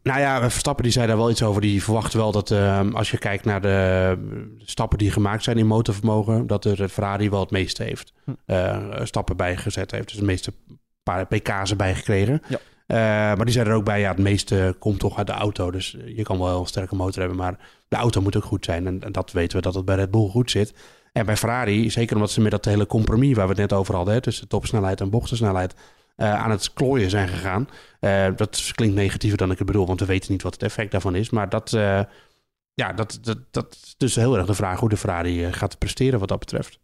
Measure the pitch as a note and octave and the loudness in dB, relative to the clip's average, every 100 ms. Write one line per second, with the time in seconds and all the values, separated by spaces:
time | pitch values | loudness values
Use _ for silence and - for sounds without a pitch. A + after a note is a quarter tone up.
0 | - C3+ C#3 C3 A#2+ - D3+ C#3 A#2+ B2 | -2 0 2 2 0 0 -2 0 0 2
1 | A#2 G#2+ A#2 A2+ A2 G2+ G#2 G2+ G2 A2 | 2 2 2 2 2 2 2 2 2 0
2 | G2 A2 A2 G2+ G2 G#2 G2 G2 G2+ G#2+ | 0 0 0 0 0 2 4 2 2 0
3 | G#2+ A#2 G#2+ G2+ G#2+ G2+ G2+ G2 F#2 F#2 | -2 -2 -4 -2 -2 0 2 2 4 4
4 | F#2 F#2 G#2 G#2 G#2+ A2 G#2+ - A2+ - | 2 0 -4 -10 -12 -16 -10 -4 0 2
5 | G2+ E2+ G2+ A2 - A#2 A2 A2 A2+ G2 | 2 2 2 0 0 4 4 4 2 0
6 | A2 G#2+ G#2 A2+ A#2+ G#2 G#2+ G2+ F#2+ - | 2 2 2 2 2 0 0 0 -2 -2
7 | G2+ G2 G#2 G2 F#2 G2 F2+ - A2+ A2+ | -2 0 0 0 0 0 -2 -4 -6 -8
8 | - _ - C3 - F#2 F#2+ G2+ G2+ G2+ | -12 _ -12 -10 -2 0 0 -2 -6 -8
9 | A2+ G#2+ - F#2 F2+ F2+ A2+ - F#2 G#2 | -4 -4 -2 -2 -2 -2 -4 -6 -6 -8
10 | G#2 G#2+ G2 F#2 - - - - _ _ | -8 -6 -2 -2 -4 -12 -16 -20 _ _
11 | - F#2 F#2+ A2 - G2+ F#2+ G2+ G2 F#2 | -4 -4 -2 -2 -2 -2 -2 0 0 0
12 | - G2 G#2 D3+ - B2+ - _ - A2+ | 0 2 2 0 -2 -8 -10 _ -2 0
13 | A2 G#2+ G#2+ G2 A2+ A#2+ G#2+ A2 G#2 G#2 | 2 2 2 2 2 2 2 2 2 2
14 | G2+ F2+ G2 G2+ - G2 F#2 F2+ G#2+ G2+ | 2 2 2 2 2 2 2 0 -2 0
15 | G2+ G2 G2 G2 G#2 G#2 F2+ F#2 - - | -2 -2 -4 -2 -4 -2 -4 -4 -8 -10
16 | A#2+ A2+ G#2 F#2 F2+ F2+ F2+ - F#2+ F#2+ | -10 -6 -2 0 0 0 -2 -6 -4 -2
17 | F#2 F#2+ F#2 F#2 F2+ F2+ - _ _ - | -2 -2 -4 -2 -4 -6 -12 _ _ -2
18 | A#2 G#2+ G2 G#2 - G2 - E2+ F#2 F#2 | 0 2 2 0 -2 -4 -2 -4 -4 -6
19 | G2 G2 F#2 F2+ E2+ F#2+ F#2 F#2+ F#2+ F#2+ | -6 -6 -4 -2 -2 0 -2 -2 0 0
20 | F#2+ A2 G2+ A2+ B2 G2+ G#2 - - - | 2 2 2 2 0 0 -2 -4 -20 -20
21 | _ B2 A2 G#2+ A2+ A#2+ A2 G#2 A#2+ A#2 | _ -2 0 0 0 0 2 2 2 0
22 | A2+ G#2+ G#2 - G#2+ G#2 - G#2 G2+ A#2 | 0 2 2 2 2 2 2 2 2 2
23 | G#2+ A2 C#3 A2+ F#2 G2 G2+ G2 F#2+ F#2+ | 2 4 4 4 2 2 2 2 0 0
24 | F2+ A2+ B2+ - - G2+ - A2+ F#2+ F#2+ | 0 0 0 -6 -4 -4 0 0 0 -2
25 | G2 A2+ - A#2 A2 F#2 F#2 - - _ | 0 -2 -2 0 0 0 -2 -6 -20 _
26 | _ - A2 G#2 A2 G#2 - - C3 C3+ | _ -4 0 0 0 0 -2 0 2 2
27 | F#2 G2+ F#2+ F#2 F#2+ F#2+ C#3 - - _ | 2 0 0 -2 -2 -2 -4 -8 -20 _
28 | G2+ G2 F#2+ F#2+ G#2+ - - - A2+ G2 | 0 4 2 2 -2 -4 -6 0 2 2
29 | G2 - A2 G2+ F#2 F#2 G2 G2+ F2+ F#2 | 0 0 0 2 0 0 0 2 2 0
30 | F#2+ F#2+ - F#2+ F#2 - G#2+ - G#2 F#2+ | 0 0 0 -4 -4 -4 -4 -4 -2 -2
31 | G2 F2+ A2 A2+ G2 A2 - A2+ G2+ G2 | 0 -2 0 0 0 -2 -2 0 2 2
32 | G2+ - _ _ _ _ _ - A#2 F#2 | 0 -6 _ _ _ _ _ -6 -4 -4
33 | G#2+ A2 A2+ A2 - C3+ - - - - | -6 -6 -6 -6 -6 -8 -8 -12 -18 -2
34 | B2 - A#2+ A2+ F2+ G2+ G2 F#2 A2+ G#2 | 0 2 4 4 2 0 -2 0 0 0
35 | G2 F2 F2 F2 E2+ - G#2 - G#2 - | 0 -2 0 0 -2 -2 -4 -4 -6 0
36 | C3 B2 G2 C#3 - - - - | 0 0 0 -4 -4 -6 -6 -14